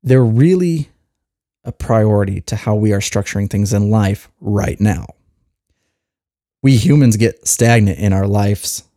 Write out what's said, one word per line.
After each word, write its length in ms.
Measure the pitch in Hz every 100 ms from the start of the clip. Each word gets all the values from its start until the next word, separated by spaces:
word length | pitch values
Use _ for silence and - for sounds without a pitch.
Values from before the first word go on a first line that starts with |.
they're 200 | 131 131
really 640 | 120 113 156 185 180 165 147 _ _ _ _ _ _ _
a 80 | -
priority 680 | - - 113 107 104 98 95
to 140 | - 107
how 200 | - 107
we 160 | 107
are 80 | 101
structuring 500 | - 104 98 101 101
things 220 | 98 101
in 180 | 104 101
life 400 | 110 98 98 - _
right 380 | - 101 98 -
now. 260 | 104 82 - - _ _ _ _ _ _ _ _ _ _ _ _ _ _
We 140 | 135 127
humans 420 | - 143 131 104
get 300 | 113 - -
stagnant 520 | - 117 117 101 -
in 140 | 101
our 140 | 95 98
lives 560 | 101 101 101 - - _